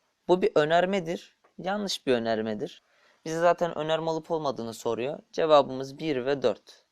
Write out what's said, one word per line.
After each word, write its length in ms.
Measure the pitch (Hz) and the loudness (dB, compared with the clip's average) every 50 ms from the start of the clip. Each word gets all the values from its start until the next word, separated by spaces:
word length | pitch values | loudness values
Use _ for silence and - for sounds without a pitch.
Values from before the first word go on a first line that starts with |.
| _ _ _ _ _ - | _ _ _ _ _ 0
Bu 140 | 185 180 196 | 2 2 2
bir 100 | - - | 2 2
önermedir. 800 | 156 151 151 165 175 175 180 196 202 170 160 175 202 - - _ _ _ _ _ - | 2 2 4 4 2 2 2 0 -2 -2 -4 -6 -8 -10 -16 _ _ _ _ _ -10
Yanlış 480 | 165 180 196 214 208 185 - - - | -6 -6 -4 -4 -4 -6 -6 -4 0
bir 80 | 139 127 | 0 0
önermedir. 680 | 117 113 113 113 107 110 113 107 104 131 175 - - _ _ _ _ _ _ _ _ - | 2 2 0 0 0 -2 -4 -4 -6 -6 -10 -12 -16 _ _ _ _ _ _ _ _ -10
Bize 140 | 160 160 165 | -6 -2 2
zaten 400 | 170 175 170 170 180 170 - - | 4 4 4 2 0 -4 -4 -4
önerme 320 | 151 156 160 160 160 165 | -4 -2 -2 -2 -2 -2
olup 200 | 160 165 160 - | -4 -4 -4 -4
olmadığını 440 | 175 160 156 139 120 107 113 117 113 | -4 -2 -2 -2 -4 -4 -6 -8 -8
soruyor. 440 | 113 - 123 113 110 117 139 160 190 - _ - | -6 -4 -4 -2 -2 -4 -6 -6 -8 -14 _ -4
Cevabımız 640 | - 170 160 156 143 135 - 131 131 135 135 135 147 | -2 4 6 6 6 6 4 0 -8 -8 -10 -10 -8
bir 280 | 156 160 143 127 120 | -4 -4 -2 -2 0
ve 160 | 135 139 139 127 | -2 -2 0 0
dört. 420 | 117 101 - _ _ - _ _ _ | -2 -2 -2 _ _ -20 _ _ _